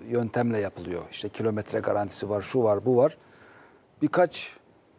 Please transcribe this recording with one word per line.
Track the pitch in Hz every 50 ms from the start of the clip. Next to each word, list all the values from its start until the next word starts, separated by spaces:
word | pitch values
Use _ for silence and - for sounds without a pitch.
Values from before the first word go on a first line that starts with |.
| - 113
yöntemle | 120 120 117 110 - 127 120 117 113 107
yapılıyor. | 101 95 - 90 87 87 87 85 80 -
İşte | - - - 101
kilometre | - - 110 110 107 107 104 - - 110
garantisi | - 104 101 101 104 98 - - - 98
var, | 104 101
şu | 95 - - 131
var, | 117 107 104 101 101
bu | 127 127
var. | 120 131 160 - - - - - - - - - - - - _ _ _ _ _ -
Birkaç | 151 143 - 175 180 175 - - - - - - _ _ _ _ _ _ _